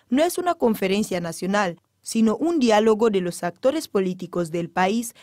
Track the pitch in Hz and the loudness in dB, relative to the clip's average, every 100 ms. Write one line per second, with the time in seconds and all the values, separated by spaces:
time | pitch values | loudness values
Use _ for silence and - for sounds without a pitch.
0 | - 254 349 359 349 339 233 214 190 202 | -4 0 0 0 -4 0 0 0 0 0
1 | 208 180 170 - 185 202 190 165 _ _ | -2 -4 -6 -6 -2 0 -2 -6 _ _
2 | - 226 220 214 320 339 240 214 220 214 | -6 2 2 2 0 2 4 4 4 4
3 | 233 190 175 - 175 - 262 311 - 202 | 2 2 -2 -4 -8 -2 -2 -2 -4 -2
4 | 190 185 170 180 165 170 170 180 190 226 | -2 -4 -6 -6 -4 -6 -4 -2 0 -2
5 | 233 - | -6 -14